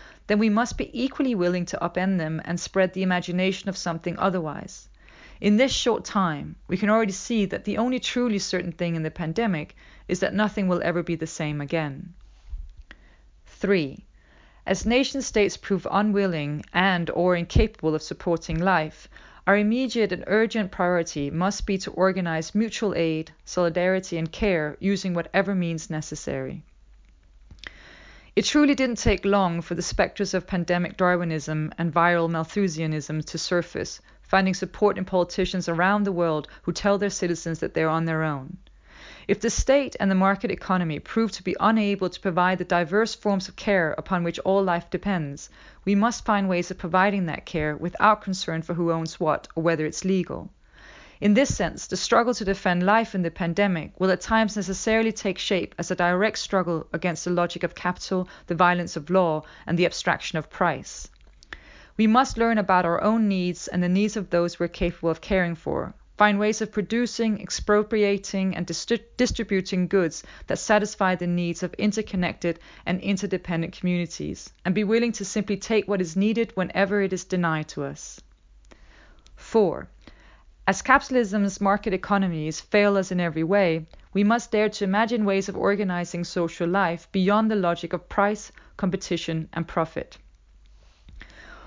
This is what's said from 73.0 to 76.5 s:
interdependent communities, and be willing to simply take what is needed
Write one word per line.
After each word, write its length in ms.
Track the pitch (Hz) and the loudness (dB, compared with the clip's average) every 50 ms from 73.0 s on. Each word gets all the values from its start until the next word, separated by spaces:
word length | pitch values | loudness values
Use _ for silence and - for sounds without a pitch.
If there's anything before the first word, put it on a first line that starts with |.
interdependent 720 | - 190 196 185 208 190 190 185 - - 170 165 165 180 | 0 -2 -2 -2 -2 -4 -4 -4 -4 -2 -2 -2 -2 -4
communities, 800 | - - - 180 180 175 170 160 - - 151 147 - - - - - _ - | -6 -4 -2 -2 0 -2 -2 -6 -8 -8 -8 -8 -8 -10 -12 -18 -18 _ -4
and 100 | 190 185 | -2 0
be 80 | 214 | 0
willing 300 | 208 190 226 226 240 233 | 2 2 2 2 2 0
to 120 | 220 - 196 | -2 -4 -6
simply 320 | - - 214 196 - 202 | -4 -4 -2 -2 -2 -4
take 300 | - - - 226 214 202 | -4 -2 0 0 0 2
what 140 | - 202 190 | 0 0 -2
is 160 | 185 160 165 | -2 -2 0
needed 340 | 190 202 220 214 233 226 220 | 2 2 2 2 0 -2 -2